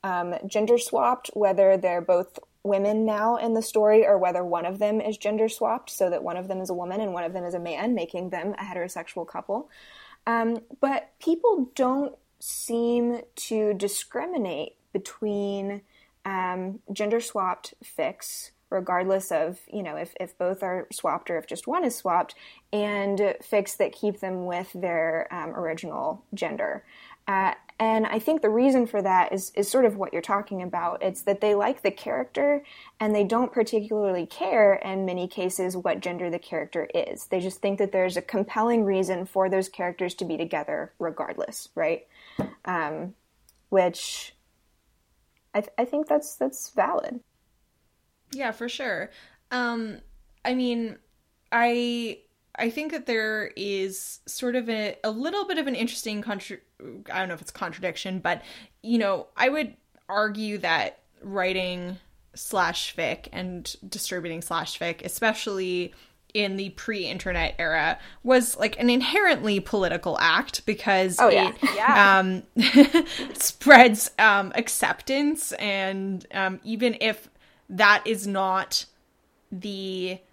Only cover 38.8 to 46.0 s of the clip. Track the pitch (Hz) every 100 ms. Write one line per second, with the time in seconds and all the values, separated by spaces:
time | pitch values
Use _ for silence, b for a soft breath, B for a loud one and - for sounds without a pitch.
38.8 | 202 190 185 185 190 196 190 190 190 -
39.8 | 180 175 180 - 175 160 165 156 147 -
40.8 | - _ 170 156 156 - - 220 - -
41.8 | 160 165 - B B B 202 B - 180
42.8 | 151 156 175 208 _ _ _ _ _ 196
43.8 | 180 170 - - - _ _ _ _ _
44.8 | _ _ _ _ _ _ _ 208 208 -
45.8 | 247 294